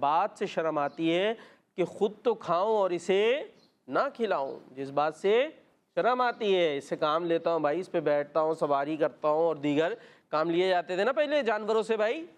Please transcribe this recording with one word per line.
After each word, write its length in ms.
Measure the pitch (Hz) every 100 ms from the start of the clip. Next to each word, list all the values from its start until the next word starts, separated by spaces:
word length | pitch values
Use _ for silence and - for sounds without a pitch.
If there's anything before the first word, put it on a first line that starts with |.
बात 360 | 139 160 208 -
से 100 | 196
शर्म 300 | - 160 156
आती 300 | 143 - 165
है 240 | 170 202 226 - - _ -
कि 80 | 170
ख़ुद 280 | - 208 208 247
तो 80 | 220
खाऊं 360 | - 170 208 220
और 160 | 190
इसे 260 | 170 - 190 220 277 415 - _ _ -
ना 200 | 147 269
खिलाऊं, 440 | 277 220 170 139 120 - 127
जिस 140 | 135
बात 240 | 139 151 156
से 180 | 190 226 302 - _ _ _ -
शर्म 240 | 196 254
आती 300 | 247 233 208
है। 240 | 185 170 143
इससे 180 | 139 160
काम 280 | 156 156 175
लेता 260 | 165 170
हूँ 100 | 165
भाई, 180 | 147 160
इस 80 | 185
पे 140 | 175
बैठता 380 | 151 147 147 165
हूँ, 160 | 156 160
सवारी 400 | 151 139 143 156
करता 300 | 151 - 156
हूँ 160 | 151 170
और 120 | 151
दीगर 380 | 147 147 165 226 - - _
काम 180 | 151 170
लिए 200 | 170 185
जाते 280 | 180 175 185
थे 60 |
ना 80 | 208
पहले 280 | 277 294 294
जानवरों 400 | 226 214 208 220
से 140 | 214 226
भाई? 220 | 214 302 330